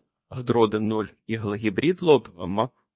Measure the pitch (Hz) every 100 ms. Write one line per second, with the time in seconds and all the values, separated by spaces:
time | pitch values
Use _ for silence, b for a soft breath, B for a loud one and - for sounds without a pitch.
0 | _ _ _ 131 123 120 107 107 107 110
1 | 98 _ - 113 104 104 110 92 147 185
2 | 175 131 - 87 90 101 127 _ _